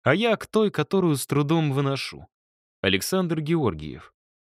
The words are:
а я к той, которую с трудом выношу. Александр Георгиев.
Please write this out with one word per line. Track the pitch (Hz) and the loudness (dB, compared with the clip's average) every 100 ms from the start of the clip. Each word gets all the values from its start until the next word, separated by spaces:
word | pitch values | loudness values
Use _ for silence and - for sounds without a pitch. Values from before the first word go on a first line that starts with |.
а | - | 0
я | 214 233 202 | 2 2 -2
к | - | 0
той, | 214 208 | 0 2
которую | - 151 196 175 139 | 0 0 2 2 0
с | - | 0
трудом | 143 147 165 151 | 0 2 2 2
выношу. | 135 139 139 - 69 - _ _ _ _ - | 0 -2 -4 -8 -12 -20 _ _ _ _ -4
Александр | 98 95 - 190 175 160 | 0 0 0 0 0 -2
Георгиев. | 151 170 123 80 76 62 - _ _ _ _ | 0 0 0 -2 -10 -12 -18 _ _ _ _